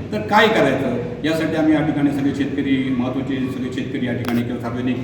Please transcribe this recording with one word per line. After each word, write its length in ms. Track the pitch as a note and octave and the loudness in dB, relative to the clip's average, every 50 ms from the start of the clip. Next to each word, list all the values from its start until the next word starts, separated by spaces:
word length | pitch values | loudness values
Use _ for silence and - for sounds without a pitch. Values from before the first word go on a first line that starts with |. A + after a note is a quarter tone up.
| - - - | -8 -6 -6
तर 80 | G#3 | -6
काय 280 | - - G#3 G#3+ - G#3 | -2 2 4 6 6 6
करायचं, 480 | - E3+ C#3+ C3+ B2+ - C3+ B2 A#2+ - - - - - - | 6 4 4 2 2 0 0 -2 -2 -2 -4 -6 -6 -4 -2
यासाठी 320 | D#3 D#3+ E3 D#3+ D#3 E3 | 0 0 0 0 0 0
आम्ही 180 | D#3 D3+ D#3 D#3 | 2 4 4 4
या 60 | D3 | 4
ठिकाणी 300 | D3 D3+ C#3 D3 C#3 C#3 | 2 0 2 2 2 2
सगळे 240 | - C3 C#3 C#3 C3 | 2 0 0 0 0
शेतकरी, 640 | C#3 C3+ - C#3 C#3+ C3+ C3+ C3 C3 C3 C3 B2+ A#2+ | 0 -2 -2 -2 -2 0 2 2 2 2 0 0 0
महत्त्वाचे 380 | A#2+ - - C3+ B2 C3 C3+ | 0 -2 -2 -2 -2 -2 -2
सगळे 360 | B2+ B2+ B2+ B2 A#2+ B2+ B2+ - | -2 -2 -4 -4 -4 -6 -4 -4
शेतकरी 340 | C3+ A2+ - - B2 B2 | -6 -6 -4 -4 -4 -2
या 60 | A#2+ A#2 | -2 -2
ठिकाणी 300 | A#2 A#2 A#2+ A#2 A#2+ A#2+ | -2 -2 0 0 0 0
किंवा 180 | A#2+ B2 - | -2 -4 -6
सार्वजनिक 380 | A#2+ A#2 A#2+ B2 B2 B2+ A#2+ - | -6 -6 -4 -4 -2 -2 -2 -2